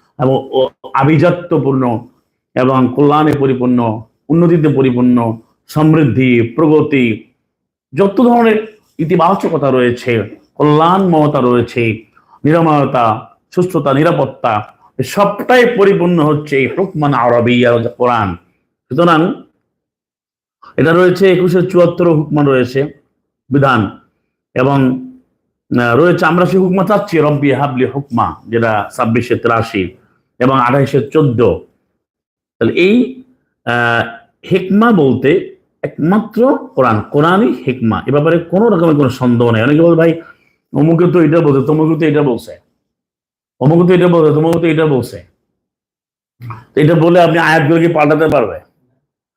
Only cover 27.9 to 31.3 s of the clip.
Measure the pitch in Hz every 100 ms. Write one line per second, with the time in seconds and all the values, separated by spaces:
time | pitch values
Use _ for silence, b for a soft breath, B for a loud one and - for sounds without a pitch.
27.9 | 139 139 120 98 76 - 113 117 110 101
28.9 | - 117 117 113 113 120 117 107 104 87
29.9 | b b b b _ 127 135 120 139 135
30.9 | 143 - 156 147